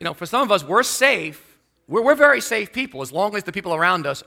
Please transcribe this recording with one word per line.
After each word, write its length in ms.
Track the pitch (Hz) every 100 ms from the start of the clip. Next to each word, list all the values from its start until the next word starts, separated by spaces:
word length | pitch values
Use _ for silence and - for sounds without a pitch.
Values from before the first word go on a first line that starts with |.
you 40 |
know, 100 | 165
for 120 | 156 175
some 160 | 240
of 80 | 262
us, 140 | 196
we're 180 | 143 202
safe. 760 | 247 - 269 220 156 147 _ _ _ _ -
We're, 160 | 185
we're 140 | 240 302
very 240 | 294 254
safe 320 | - 226 202
people 280 | 247 262 -
as 120 | 131
long 240 | 147 208 208
as 80 |
the 80 | 180
people 220 | 190 185
around 320 | 160 170 185 143
us 180 | 139